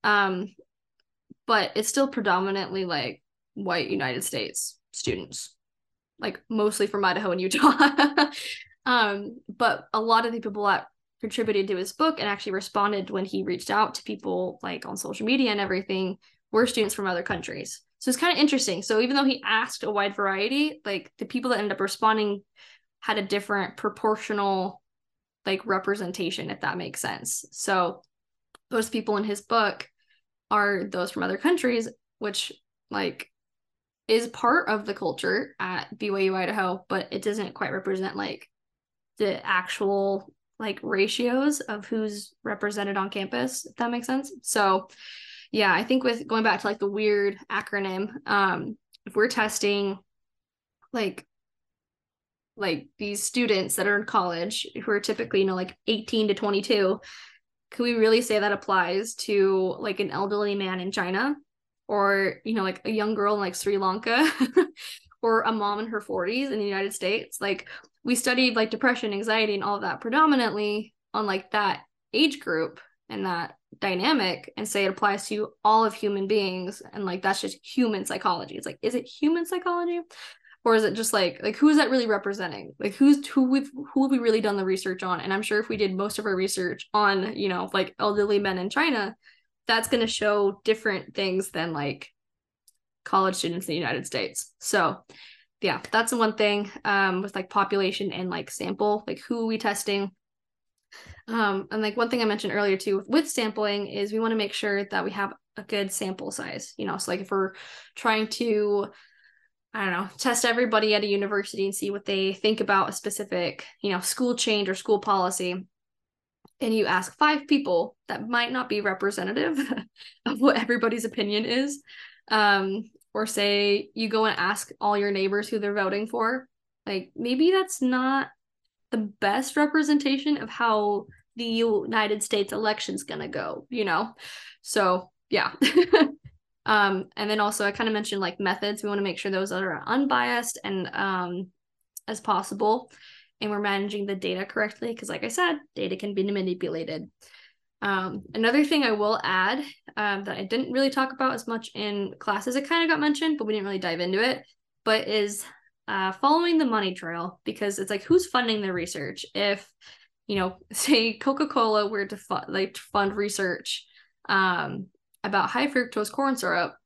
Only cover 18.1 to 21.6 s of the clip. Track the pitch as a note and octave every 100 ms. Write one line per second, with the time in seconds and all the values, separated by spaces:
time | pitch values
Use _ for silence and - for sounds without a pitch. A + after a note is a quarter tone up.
18.1 | B3+ E4+ C#4+ D4 C4+ A#3 F3+ G3 A3 B3
19.1 | C#4 C#4 B3+ G3 A3 B3 - A3 G#3 G3+
20.1 | G3+ G3+ F#3+ G#3+ C4+ D4+ D4+ - G3 -
21.1 | _ G#3 B3 C4 A#3